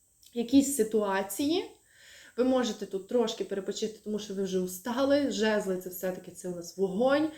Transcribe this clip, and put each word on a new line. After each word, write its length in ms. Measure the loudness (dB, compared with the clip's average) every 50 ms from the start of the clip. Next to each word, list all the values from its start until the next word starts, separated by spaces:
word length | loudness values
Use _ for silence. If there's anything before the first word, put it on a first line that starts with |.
| _ _ _ _ _ -10 -6
якісь 420 | -4 -2 6 6 6 6 6 2
ситуації. 960 | 0 0 2 2 2 2 2 0 0 -2 -4 -4 -2 0 0 0 0 -2 -4 -10 -20 _ _ _ -20 -20 -20 -20 -20 -20 -12 -2 0
Ви 60 | 2
можете 420 | 4 4 2 2 0 -2 -6 -8
тут 220 | -8 -6 -8 -6 -2
трошки 360 | 0 2 2 0 -2 -4 -6
перепочити, 560 | -4 -4 -4 -4 -6 -4 -4 -4 -6 -6 -8 -8
тому 160 | -6 -6 -6
що 140 | -6 -6 -4
ви 100 | -4 -4
вже 160 | 0 0 0
устали. 720 | -2 -2 -4 -8 -6 -4 -2 0 2 4 4 4 4 2
Жезли — 460 | 0 2 2 2 2 2 0 0 -2 -4 -4
це 60 | -8
все-таки, 420 | -10 -6 -6 -6 -6 -6 -10 -14
це 180 | -16 -10 -8 -8
у 60 | -8
нас 220 | -8 -10 -12 -4 -2
вогонь, 520 | -2 0 0 2 2 4 4 4 2 0 -2